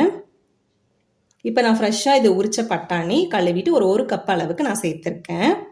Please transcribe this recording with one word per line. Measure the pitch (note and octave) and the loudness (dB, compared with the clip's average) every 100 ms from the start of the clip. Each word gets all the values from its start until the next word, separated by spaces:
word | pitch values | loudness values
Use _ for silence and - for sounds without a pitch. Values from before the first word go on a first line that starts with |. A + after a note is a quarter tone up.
| F4 - - _ _ _ _ _ _ _ _ _ _ _ A#3 | 0 -2 -10 _ _ _ _ _ _ _ _ _ _ _ -4
இப்ப | A#3+ | 0
நான் | A#3 A3 | 2 2
ஃப்ரெஷ்ஷா | G#3+ A3 C#4 C#4 | 0 0 2 4
இது | A3 | 4
உரிச்ச | F#3 G#3+ - | 4 0 -2
பட்டாணி | A3+ E3+ - F3 E3+ C4+ F4 | -2 -4 -4 -4 0 0 0
கழுவிட்டு | G#3 F3 F3 E4+ | 0 0 0 2
ஒரு, | D#4 F#3 | 2 4
ஒரு | G#3 - | 2 0
கப் | F3+ - | -4 -2
அளவுக்கு | F3 D#3+ E3+ | -2 -2 -2
நான் | C#4 G3+ | -2 -2
சேர்த்திருக்கேன். | E3+ D#3 F3 - - E3+ B3 G#4 - | -4 -4 -8 -8 -8 -2 0 0 -6